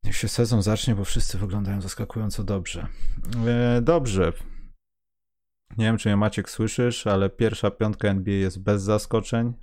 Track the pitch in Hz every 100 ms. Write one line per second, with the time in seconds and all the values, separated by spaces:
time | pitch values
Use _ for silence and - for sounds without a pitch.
0 | - - 110 - 117 117 101 107 - 104
1 | 101 - - 92 101 101 98 101 95 -
2 | 104 113 107 - 98 98 90 87 - -
3 | - - - 117 117 120 120 120 117 170
4 | 127 95 82 - - - - - _ _
5 | _ _ _ _ _ _ _ 107 110 113
6 | 110 101 107 - 95 - 110 - 120 117
7 | 107 98 98 - 113 98 104 - 107 104
8 | 104 98 95 98 95 92 95 104 98 107
9 | - 113 - 117 117 117